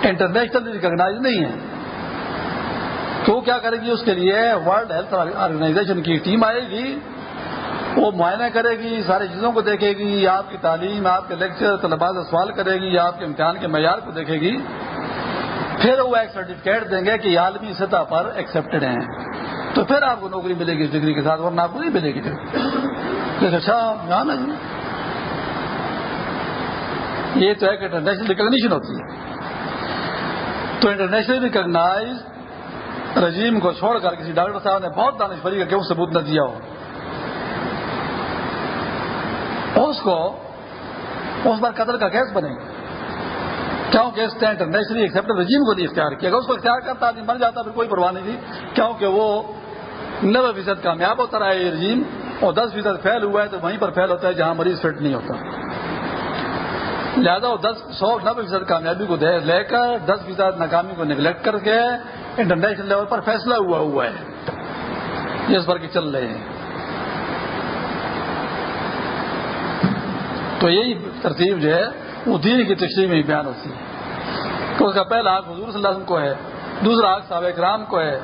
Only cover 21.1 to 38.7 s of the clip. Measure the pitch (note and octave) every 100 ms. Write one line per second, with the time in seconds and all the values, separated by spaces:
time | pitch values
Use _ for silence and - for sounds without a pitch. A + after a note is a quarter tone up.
21.1 | D3 C#3+ D#3+ E3+ E3+ E3+ G3 E4 A3+ D#3
22.1 | C#3+ G#3+ - - - C4+ B3+ C4 - -
23.1 | - - - F#3+ E3+ D#3+ A#3 A3+ G#3+ E3+
24.1 | F3+ C4+ C#4 C4 D4 - - - - -
25.1 | - - - - - - - - - -
26.1 | - - - - - - - - - -
27.1 | - - - F#3+ G#3 F#3+ G3+ F#3+ E3+ D#3
28.1 | G3 A3 F#3+ G#3+ B3+ A3+ D#3+ - - -
29.1 | - - - - - - - - - -
30.1 | - - - - - - - A3 G3+ F#3+
31.1 | G#3 G#3+ C4 B3 G#3 F3 E3+ E3+ G3 A3+
32.1 | B3+ - - - - - - - - -
33.1 | - F3 E3 A#3 A3 F3+ E3+ F#3+ A#3 F3+
34.1 | E3+ D#3+ E3 F3+ G3+ G3 G3 F#3 E3 A#3+
35.1 | - G3+ F3+ F3 G3 F3 F#3+ F#3+ E3+ E3+
36.1 | E3 D3 D#3 C3+ A2+ - - - - -
37.1 | - - - - - - - - D2 -
38.1 | - - - - - -